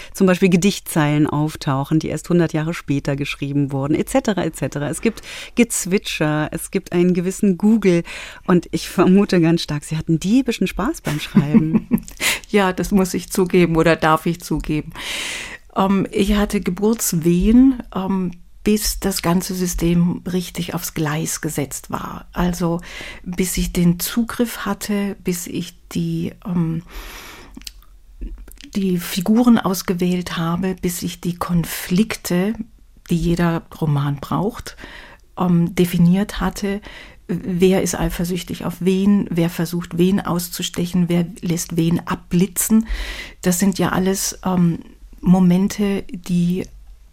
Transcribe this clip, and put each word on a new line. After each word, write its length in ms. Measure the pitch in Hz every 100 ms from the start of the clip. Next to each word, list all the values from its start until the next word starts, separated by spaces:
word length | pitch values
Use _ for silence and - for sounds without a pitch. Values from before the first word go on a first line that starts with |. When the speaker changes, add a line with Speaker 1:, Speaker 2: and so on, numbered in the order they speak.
| -
Speaker 1:
zum 140 | - 190
Beispiel 220 | 180 190
Gedichtzeilen 800 | 175 196 - - 170 147 151 151
auftauchen, 720 | 147 151 - - 135 139 160
die 100 | -
erst 200 | 156 -
hundert 240 | 175 160
Jahre 200 | 160 156
später 420 | 170 - 139 143 139
geschrieben 560 | 139 - 139 143 139
wurden, 240 | 135 139 165
et 140 | 208
cetera, 340 | 269 254 190
et 120 | 160 -
cetera. 340 | 135 147 143
Es 120 | -
gibt 200 | 226 220 - - - -
Gezwitscher, 920 | 233 - 185 196 - - 151 151 151
es 200 | 170 -
gibt 220 | 190 -
einen 200 | 175 180
gewissen 440 | 180 180 190 208 175
Google. 460 | 208 226 202 170 170 - - - -
Und 220 | 180 -
ich 180 | 160 -
vermute 500 | - 165 190 202 185
ganz 220 | 165 170
stark, 220 | - 147
Sie 140 | - 156
hatten 220 | 151 160
diebischen 480 | 185 247 254 220 185
Spaß 340 | - 214 339
beim 180 | - 147
Schreiben. 680 | - - 139 208 156 160 - 233 -
Speaker 2:
<laughs> 60 | - - - -
Ja, 240 | 208 185
das 180 | 185 175
muss 220 | 208 185
ich 180 | 190 -
zugeben 460 | - 180 185 170 160
oder 180 | 165 160
darf 300 | 160 156 -
ich 160 | 170
zugeben. 500 | - 151 - 151 156 - - - - - - - -
Ähm, 320 | - 196 196 -
ich 240 | - 202 208
hatte 240 | 208 208
Geburtswehen, 1200 | 190 180 208 226 - 175 165 175 196 233 269 254 - -
ähm, 360 | 190 190 180 - - -
bis 360 | - 214 - -
das 220 | 196 185
ganze 340 | 170 175 180 185
System 640 | 180 - 170 175 175 - -
richtig 440 | 180 175 - 170 165
aufs 180 | -
Gleis 480 | - 151 151 165 -
gesetzt 480 | 156 151 139 - -
war. 380 | - - 180 -
Also 500 | - 180 175 175 170 - - - -
bis 340 | - 180 185 -
ich 160 | 175
den 260 | - 175 175
Zugriff 640 | - - 233 - 233 - -
hatte, 500 | 202 - 202 202 196
bis 240 | - 175 -
ich 280 | - 170 - -
die, 440 | 175 165 165 175 - -
ähm, 380 | 175 165 165 - - - - - - - - - - - - - - - - - - - -
die 240 | 190 180
Figuren 580 | 175 - 180 220 240 226
ausgewählt 800 | 170 185 - 185 180 180 175 -
habe, 380 | 165 175 190 185
bis 220 | 175 175
ich 200 | 175 -
die 140 | 175 175
Konflikte, 1200 | - 175 156 - - 180 220 - - 180 196 220 - - - - -
die 80 | 175
jeder 460 | 170 170 175 165 - -
Roman 380 | 156 143 143 143
braucht, 600 | - - 190 - - - - - - - _ -
ähm, 340 | 180 170 170
definiert 640 | - 175 175 170 185 208 -
hatte. 420 | 185 - 202 202 - - - - -
Wer 540 | 170 185 180 185 185
ist 140 | 175 -
eifersüchtig 680 | 165 - 170 185 - 175 -
auf 120 | -
wen? 440 | 175 190 196 202 -
Wer 180 | 175 170
versucht, 480 | 170 165 175 175 170
wen 220 | 180 196
auszustechen? 920 | - 170 175 - 175 - 175 180 170
Wer 160 | 175 170 -
lässt 360 | 180 170 - 170
wen 280 | 165 170 -
abblitzen? 840 | - - 175 185 - - 220 220 - - - - -
Das 160 | 180 180
sind 220 | 202 180
ja 100 | 175
alles, 500 | - 185 196 - - 190
ähm, 340 | 180 175 160 - - - -
Momente, 800 | - 185 180 175 196 - 208 196 -
die 560 | 175 - 175 175 180 - - - - -